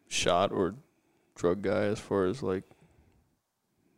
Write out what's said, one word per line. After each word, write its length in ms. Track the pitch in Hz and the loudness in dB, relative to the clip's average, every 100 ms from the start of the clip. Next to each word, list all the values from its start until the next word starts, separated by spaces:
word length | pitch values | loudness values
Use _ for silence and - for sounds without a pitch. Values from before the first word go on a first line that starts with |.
| - | -8
shot 440 | - - 87 98 | -2 2 4 2
or 240 | - 90 123 - _ _ _ _ | 2 -2 -2 -16 _ _ _ _
drug 300 | - 87 95 | -2 0 0
guy 220 | 95 104 101 | 0 0 0
as 140 | 107 | -2
far 260 | - 98 92 | -2 0 0
as, 180 | 135 | -2
like, 200 | 101 95 - _ _ _ _ _ _ _ _ _ _ _ _ | -4 -4 -6 _ _ _ _ _ _ _ _ _ _ _ _